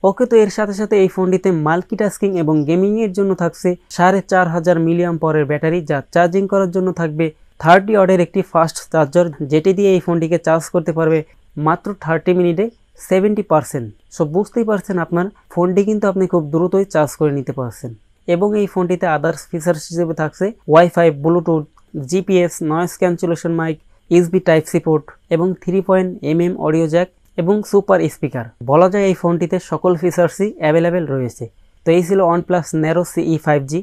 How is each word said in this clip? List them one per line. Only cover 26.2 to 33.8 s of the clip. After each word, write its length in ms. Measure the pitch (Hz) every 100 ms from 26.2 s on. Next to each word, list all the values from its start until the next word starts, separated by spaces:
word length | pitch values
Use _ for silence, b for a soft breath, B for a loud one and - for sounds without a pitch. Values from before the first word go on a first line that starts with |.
| 143
এম 80 | 165 170
এম 80 | 185 156
অডিও 200 | 156 165
জ্যাক 140 | 160 180 _ _ -
এবং 120 | 175 208 208
সুপার 280 | 202 196 185 165
স্পিকার। 320 | - 147 127 117 _ 120
বলা 160 | 147 185
যায় 120 | 202 196
এই 60 | 180
ফোনটিতে 340 | 170 170 165 185 -
সকল 220 | 156 180 175
ফিচার্সই 460 | 175 165 170 - 202 -
অ্যাভেলেবল 440 | 156 160 170 175 156
রয়েছে। 300 | 135 123 - 117 _ _ _
তো 40 | - 170
এই 60 | 170
ছিল 120 | 196 180
OnePlus 340 | 170 170 180 156 160
Naro 200 | 156 165 175
সিই 260 | - 160 160 -
ফাইভ 140 | 147 139
জি। 100 | 156